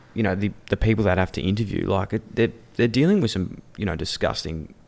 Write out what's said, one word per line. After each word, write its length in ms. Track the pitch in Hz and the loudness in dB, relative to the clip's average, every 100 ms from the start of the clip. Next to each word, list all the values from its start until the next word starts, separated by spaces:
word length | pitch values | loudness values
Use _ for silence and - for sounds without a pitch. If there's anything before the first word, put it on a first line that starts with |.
| - | -12
you 100 | - | -2
know, 120 | 104 | -2
the, 180 | 95 101 - - | 0 -2 -4 -4
the 80 | 98 | 0
people 280 | 110 110 | 2 4
they'd 140 | 101 92 | 2 2
have 140 | 92 | 0
to 80 | - | 0
interview. 480 | 92 104 104 - 50 | -2 0 -2 -2 0
Like, 240 | 98 92 | -2 -2
it, 240 | 110 - - | -6 -4 0
they're, 160 | 117 - - - | 0 0 -12 0
they're 120 | 117 | 2
dealing 320 | 120 160 202 | 4 4 4
with 100 | 120 | 2
some, 320 | 95 90 - - - | 0 -4 -8 -16 -6
you 80 | |
know, 100 | 98 | -4
disgusting, 800 | 80 - - 78 - 80 80 - - | -4 -6 -2 -2 -2 -6 -8 -10 -16